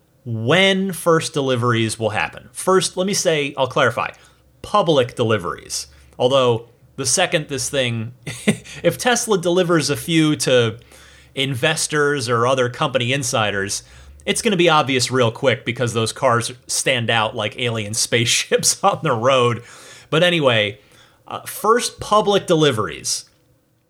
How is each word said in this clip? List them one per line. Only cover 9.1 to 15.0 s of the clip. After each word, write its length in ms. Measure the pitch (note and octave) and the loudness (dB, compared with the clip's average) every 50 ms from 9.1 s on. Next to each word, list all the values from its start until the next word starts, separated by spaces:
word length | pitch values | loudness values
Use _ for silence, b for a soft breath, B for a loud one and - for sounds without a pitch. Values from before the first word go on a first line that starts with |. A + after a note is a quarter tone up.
| A#3+ A#3 - A3+ G#3+ F#3 | 0 0 0 0 -2 0
delivers 520 | E3 F3+ E3+ F#3 F3+ E3 F3 D#3+ C3+ B2+ | 0 0 2 2 2 2 2 0 2 0
a 80 | C#3+ A#2+ | -4 -4
few 380 | B2 - E3 D#3+ D#3 D3+ D3+ - | -2 0 2 2 2 2 2 0
to 420 | - D3+ C3 B2 A#2 A2+ G#2+ A2+ B B B B B B B B B B B | 0 2 4 4 4 2 -2 -6 B B B B B B B B B B B
investors 920 | C#3 C3+ C3+ C#3 A#2 C#3 D#3 D#3+ D#3+ - - D#3 D3+ D3 C#3+ C#3+ C#3+ B2 A#2 | -6 -4 -4 -2 -2 0 0 0 0 -4 -2 0 0 2 2 0 -2 -2 0
or 180 | B2 A#2 A#2+ B2 | 0 2 2 2
other 220 | C3+ C3 B2 A#2+ | 2 2 0 -2
company 420 | B2 - D#3+ D3 B2+ C3 A#2+ A#2+ | -2 -2 -4 -2 0 -2 0 0
insiders, 720 | C3 C#3+ C3+ A#2 - A#2+ G#2+ G#2 G2 G2+ G2 G2 - - b b b b b b b b b | -2 -2 -2 -2 0 0 0 0 0 -2 -4 -4 -6 -8 b b b b b b b b b
it's 160 | - G3+ - | -4 -4 0
gonna 140 | - A#3 G3+ | 0 0 2
be 140 | E3+ F3 E3 | 4 4 4
obvious 420 | D#3 D3+ C#3+ A#2+ C3+ B2+ | 4 4 2 2 0 0